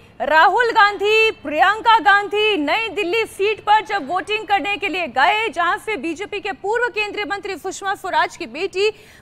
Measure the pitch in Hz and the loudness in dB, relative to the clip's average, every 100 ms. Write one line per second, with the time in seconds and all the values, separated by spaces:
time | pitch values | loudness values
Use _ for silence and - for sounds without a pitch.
0 | - - 254 311 359 415 480 440 415 392 | -10 -6 2 4 6 4 2 4 4 2
1 | 415 440 440 - 294 302 359 440 466 440 | 2 4 2 0 -4 2 2 4 4 4
2 | 392 403 403 415 427 381 294 403 453 349 | 6 4 2 0 0 0 0 -2 -2 -4
3 | 349 453 415 - 403 403 - 427 427 403 | -2 -2 -4 -2 -2 -2 2 2 2 -4
4 | 269 359 - 427 415 403 403 403 392 359 | -4 -4 -4 -6 0 0 0 -4 -4 -4
5 | 311 254 320 427 453 311 339 415 - 403 | -2 2 2 2 -2 -2 -2 -2 -4 -6
6 | 330 320 403 403 403 - 381 480 480 415 | -6 -8 -8 -8 -8 -6 -4 -2 -2 -4
7 | 415 392 294 392 403 330 - - 339 403 | -6 -6 -6 -6 -8 -8 -10 -8 -6 -6
8 | 370 320 330 - 311 269 370 359 427 - | -2 -2 -2 -4 -12 -8 -6 -2 -2 -2
9 | - - | -12 -20